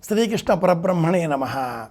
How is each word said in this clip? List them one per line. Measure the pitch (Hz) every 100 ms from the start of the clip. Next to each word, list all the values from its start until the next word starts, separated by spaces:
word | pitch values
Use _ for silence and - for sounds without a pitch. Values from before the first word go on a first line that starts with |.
శ్రీకృష్ణ | - 202 226 202 -
పరబ్రహ్మణే | 196 180 175 185 180 165 185 165
నమః. | 143 135 135 131 117 110